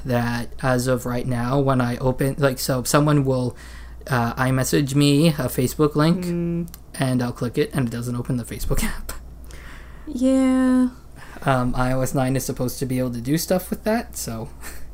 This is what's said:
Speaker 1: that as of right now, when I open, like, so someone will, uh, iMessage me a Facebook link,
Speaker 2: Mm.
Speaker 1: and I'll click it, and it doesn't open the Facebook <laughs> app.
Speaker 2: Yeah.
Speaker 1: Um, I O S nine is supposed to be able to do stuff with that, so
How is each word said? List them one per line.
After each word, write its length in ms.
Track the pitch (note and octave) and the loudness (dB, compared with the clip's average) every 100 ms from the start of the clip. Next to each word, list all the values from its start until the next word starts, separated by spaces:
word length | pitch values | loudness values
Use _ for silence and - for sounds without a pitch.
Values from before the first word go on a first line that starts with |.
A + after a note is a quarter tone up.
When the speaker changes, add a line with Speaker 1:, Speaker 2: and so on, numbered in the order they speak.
Speaker 1:
that 480 | C3 A#2+ A#2+ A#2+ A#2 - | 0 0 0 -2 -6 -2
as 240 | C3 B2+ B2+ | 2 2 2
of 180 | B2 B2 | 0 0
right 200 | B2 C3 | -2 -2
now, 320 | A#2+ A#2+ C#3+ | 0 2 2
when 220 | C3+ C3 | 4 4
I 160 | A#2+ A#2+ | 2 0
open, 380 | C3 B2+ C#3 - | 0 2 0 2
like, 200 | C#3 C3 | 0 0
so 240 | - B2+ | -2 -2
someone 400 | A2+ D3+ D3 D3 | 2 4 6 4
will, 320 | C3+ B2+ B2 - - - - - - | 4 2 0 -4 -12 -14 -14 -12 -2
uh, 260 | B2+ A#2 | 0 0
iMessage 600 | A#2+ C3 C3 B2+ D#3+ C#3 | 0 2 2 2 2 2
me 340 | C#3 C#3+ C#3+ E3 | 4 6 6 4
a 200 | D3 B2+ | 2 -2
Facebook 460 | - B2+ - D3+ D3 | 0 0 2 2 4
link, 280 | D#3 F3+ F3 | 4 2 0
Speaker 2:
Mm. 420 | E3+ E3+ E3+ E3+ - - - | -2 -2 -2 -4 -10 -12 -4
Speaker 1:
and 240 | C3+ B2+ | 0 0
I'll 100 | B2 | -2
click 240 | B2+ B2 D3 | -4 -4 -2
it, 120 | D3 | -2
and 140 | D3 A#2+ | 0 -2
it 20 | |
doesn't 240 | A#2+ A#2+ B2 | -2 -4 -4
open 200 | A#2+ B2+ | -4 -4
the 80 | |
Facebook 380 | A2 G#2 - C#3+ | -6 -4 -2 0
<laughs> 120 | - - | 0 -4
app. 160 | - - - - - - - - - - - | -8 -10 -12 -16 -16 -16 -16 -16 -16 -16 -8
Speaker 2:
Yeah. 800 | C4 C4 C4 C4 C4 B3+ B3+ B3+ - - - - - | 0 2 4 4 4 4 4 2 -2 -18 -18 -16 -6
Speaker 1:
Um, 320 | C#3+ C3 B2 B2 | 0 0 2 2
I 160 | B2+ | 2
O 80 | C3 | 2
S 140 | B2+ | 0
nine 200 | C#3+ B2+ C3 | 0 2 0
is 80 | |
supposed 340 | - C3 B2+ - | -2 -4 -4 -4
to 80 | B2+ | -2
be 120 | B2+ | -2
able 120 | B2+ | -2
to 80 | A#2+ | -2
do 160 | A#2 D#3+ | -2 0
stuff 300 | - F#3 - | 2 0 -2
with 140 | - | -4
that, 320 | G#3+ A3+ - - | 0 -2 -2 -10
so 320 | - A2+ A#2+ - - - - | -8 -8 -10 -12 -12 -10 -10